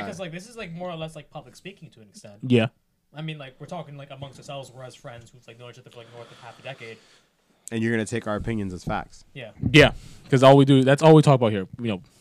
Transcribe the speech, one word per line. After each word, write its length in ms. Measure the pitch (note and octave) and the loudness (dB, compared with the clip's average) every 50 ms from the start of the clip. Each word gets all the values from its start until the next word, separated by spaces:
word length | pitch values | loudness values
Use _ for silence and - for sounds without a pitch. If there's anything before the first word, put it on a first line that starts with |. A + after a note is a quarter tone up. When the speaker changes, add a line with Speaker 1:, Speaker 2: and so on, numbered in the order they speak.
Speaker 1:
that. 40 | - | -10
Speaker 2:
'cause, 140 | - - E3 | -10 -12 -14
like, 120 | F#3+ E3 | -14 -14
this 160 | D#3+ F3+ F#3 | -16 -16 -18
is, 80 | A#3+ A#3 | -18 -18
like, 140 | A3+ G#3 F3 | -18 -16 -16
more 200 | E3 E3+ F3+ F3+ | -14 -14 -14 -14
or 40 | E3+ | -12
less 200 | D#3+ D#3+ D#3+ D#3+ | -12 -14 -14 -14
like 160 | D3+ D3 _ | -20 -20 _
public 240 | _ D3+ - B2 A2 | _ -20 -20 -20 -20
speaking 340 | - _ F#3 G3+ _ D#3+ B2 | -20 _ -20 -20 _ -20 -20
to 120 | _ A#2 | _ -20
an 60 | G#2+ | -20
extent. 280 | G2+ _ - - A2 G2+ - - | _ _ -20 -20 -20 -20 -12 -4
Speaker 3:
Yeah. 240 | B2+ B2 A#2 A2+ - - _ _ _ _ _ _ _ | 0 2 2 2 0 -6 _ _ _ _ _ _ _
Speaker 2:
I 120 | _ D3 D#3+ | _ -14 -14
mean, 160 | D#3+ D#3 D3+ | -14 -14 -16
like, 160 | C3+ C3+ C3 _ | -18 -20 -20 _
we're 60 | D3+ | -20
talking, 320 | - F#3 E3+ D3 C#3 D3 | -16 -16 -16 -16 -16 -20
like, 140 | C#3+ C#3+ C#3 | -20 -20 -20
amongst 260 | C#3 C3+ C#3 C3+ - | -18 -18 -18 -20 -20
ourselves, 320 | - C#3 D3 C#3+ C#3 C3 - | -20 -20 -18 -18 -18 -18 -20
we're 120 | A#2+ C3 B2+ | -20 -20 -20
as 100 | B2 - | -20 -20
friends 380 | _ - C#3 A#2+ A#2+ A#2+ - | _ -20 -20 -20 -20 -20 -20
who've, 140 | _ B2 A#2 | _ _ _
like, 100 | - A#2 | -20 -20
known 140 | A#2 B2 A#2+ | -20 -20 -20
each 80 | A#2 C3 | -20 -20
other 100 | A#2+ A#2 | _ -20
for, 80 | - | -20
like, 100 | A#2+ A#2 A#2 A#2 | -20 -20 -20 -20
north 160 | A#2+ A#2 A#2 | -20 -20 -20
of 60 | B2 - | -20 -20
half 200 | - A#2 A2+ - | -20 -20 -20 -20
a 20 | |
decade. 360 | - B2+ C3 - A#2+ A2+ A2 - _ _ _ _ _ _ _ _ _ _ _ _ _ - | -18 -18 -18 -18 -18 -20 -20 -20 _ _ _ _ _ _ _ _ _ _ _ _ _ -12
Speaker 1:
And 100 | A#2 A2+ | -8 -6
you're 100 | A2 A2+ | -4 -4
gonna 140 | A#2 A2+ G#2+ | -4 -4 -6
take 220 | - A#2+ A#2 - | -6 -8 -10 -8
our 80 | A2 G#2 | -8 -8
opinions 360 | G2+ F#2 A2+ A#2 G#2+ G2+ F#2+ | -8 -8 -8 -8 -8 -8 -10
as 120 | F2+ F2 - | -12 -12 -10
facts. 420 | - A2 F#2+ - - - - _ _ _ | -8 -8 -8 -10 -14 -20 -20 _ _ _
Speaker 2:
Yeah. 180 | C#3 A#2+ G#2+ - - - C3+ | -20 -20 -20 -14 -8 -4 4
Speaker 3:
Yeah, 220 | B2 D#3 C#3 A#2 - - - - - - - - | 6 6 6 6 2 -4 -14 -20 -20 -20 -4 -2
'cause 140 | C#3+ B2+ C3 | 0 6 8
all 120 | C3 C#3 | 8 8
we 100 | C#3 C#3 | 8 6
do, 180 | C#3 C#3 C3 C3 | 6 4 4 4
that's 180 | C3 C#3+ C#3+ | 2 2 4
all 140 | D#3 D#3+ D#3+ | 6 8 8
we 80 | D#3 D3 | 8 8
talk 100 | D3+ C#3 | 6 2
about 160 | B2 A#2+ G#2+ | 2 0 -2
here. 160 | G#2+ G2 F#2+ - - - | -2 -4 -8 -10 -14 -10
You 60 | A#2 | -8
know, 80 | A2+ G2+ | -8 -8
Speaker 2:
We 60 | F2+ - _ _ _ | -8 -10 _ _ _